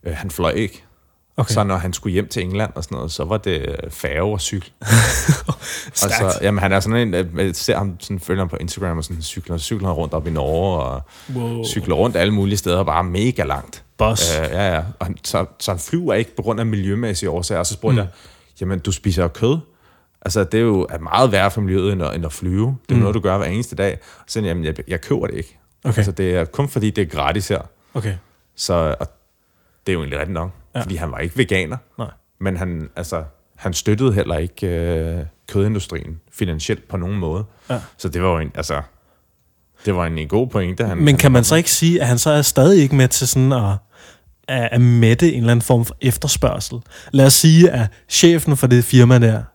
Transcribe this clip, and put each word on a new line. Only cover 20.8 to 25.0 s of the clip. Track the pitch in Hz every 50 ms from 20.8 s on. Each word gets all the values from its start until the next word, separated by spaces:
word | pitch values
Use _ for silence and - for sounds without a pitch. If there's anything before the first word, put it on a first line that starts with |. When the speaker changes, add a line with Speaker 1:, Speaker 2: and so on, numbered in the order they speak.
| - -
Speaker 1:
er | - 82
meget | 78 - - 98 131 127 101
værre | 98 95 101
for | - 113
miljøet, | 104 92 92 95 90 101 101
end | 95 85
at, | 73 53
end | 78 82
at | 82 -
flyve. | - - 90 90 95 110 123 135 127 _ _
Det |
er | 131
Speaker 2:
Mm. | 120
Speaker 1:
noget, | 110 98 101
du | 110
gør | 92 101 92
hver | 101 92
eneste | 69 90 110 120 - -
dag." | - 98 98 - - -
Så | - - - - _ -
siger | 117 107
han, | 95
"Jamen, | 82 87 80
jeg, | 78 78 - - -
jeg | 90 85